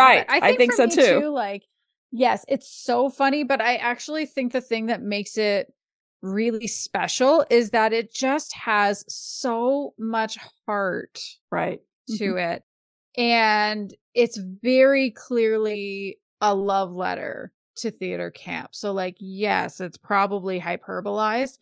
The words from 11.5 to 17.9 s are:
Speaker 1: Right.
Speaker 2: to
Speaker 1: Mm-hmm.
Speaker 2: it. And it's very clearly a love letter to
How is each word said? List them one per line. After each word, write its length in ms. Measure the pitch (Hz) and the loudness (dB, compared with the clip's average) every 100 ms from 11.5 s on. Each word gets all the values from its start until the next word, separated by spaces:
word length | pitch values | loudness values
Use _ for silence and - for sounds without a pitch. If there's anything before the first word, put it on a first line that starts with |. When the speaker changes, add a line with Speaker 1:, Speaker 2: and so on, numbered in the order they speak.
Speaker 1:
Right. 300 | 175 170 - - _ - 220 | -2 -2 -4 -12 _ -10 -4
Speaker 2:
to 60 | |
Speaker 1:
Mm-hmm. 140 | 202 180 | -2 -2
Speaker 2:
it. 240 | 170 170 - _ _ _ _ - | -2 -6 -10 _ _ _ _ -2
And 800 | 233 233 220 214 214 214 196 - _ | 2 4 4 2 0 -2 -8 -14 _
it's 240 | 233 233 220 | 0 0 -2
very 720 | 185 190 233 254 262 277 262 | -10 -4 2 6 6 6 2
clearly 1080 | - - 240 220 220 214 208 202 196 196 - _ _ | -4 -4 0 2 2 0 -4 -6 -6 -8 -12 _ _
a 140 | 208 | 0
love 380 | 196 196 196 190 | 2 0 0 -2
letter 600 | 175 185 180 - - - _ _ - | -4 -6 -4 -6 -10 -14 _ _ -10
to 140 | 220 | -8